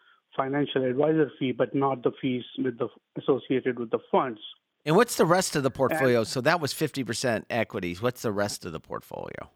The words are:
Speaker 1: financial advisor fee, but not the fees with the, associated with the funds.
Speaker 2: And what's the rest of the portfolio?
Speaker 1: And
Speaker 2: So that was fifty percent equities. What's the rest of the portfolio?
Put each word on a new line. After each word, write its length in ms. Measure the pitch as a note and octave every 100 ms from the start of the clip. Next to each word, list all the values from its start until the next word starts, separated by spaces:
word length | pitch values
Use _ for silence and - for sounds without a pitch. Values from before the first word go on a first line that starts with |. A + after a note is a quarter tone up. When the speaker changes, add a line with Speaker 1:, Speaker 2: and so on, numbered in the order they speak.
| _ _ _ -
Speaker 1:
financial 480 | C3+ C#3+ D3 C3+
advisor 440 | C3 B2+ D3+ D#3+ C#3+ -
fee, 100 | C3
but 240 | A#2+ B2+
not 300 | C#3 C#3 C3
the 80 | B2 -
fees 220 | C#3 B2+ - -
with 200 | C3 A#2
the, 80 | A#2+ - _ -
associated 600 | - C3 - C3 C3 A#2+
with 100 | A2+
the 80 | A#2 -
funds. 260 | G3 C3+ G#2+ - - _ _ D3
Speaker 2:
And 80 |
what's 220 | E3+ A#3 -
the 80 | F3+
rest 300 | F3 F3+ D#3
of 80 |
the 80 | C3+
portfolio? 480 | - B2+ D#3+ C3 A#2+
Speaker 1:
And 80 | A2
Speaker 2:
So 120 | C#3
that 180 | B2+ F3
was 120 | C#3+
fifty 300 | - D3+ C#3
percent 440 | A#2 A2+ B2+ A2 -
equities. 500 | A#2 G#2+ A2 F2+ F2
What's 220 | A#2+ -
the 80 | B2
rest 340 | G2+ G2+ -
of 60 | F#2+
the 80 | D#2
portfolio? 720 | - A1 - - G1+ G1+ -